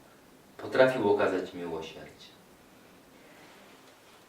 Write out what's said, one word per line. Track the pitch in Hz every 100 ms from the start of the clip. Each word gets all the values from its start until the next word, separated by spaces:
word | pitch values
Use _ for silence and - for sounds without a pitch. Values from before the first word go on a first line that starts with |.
| - - - - - -
potrafił | - 127 131 127 104
okazać | 101 95 92 90
miłosierdzie. | 87 85 82 80 - - - - - - - - - - - - - - - - - - - - - - -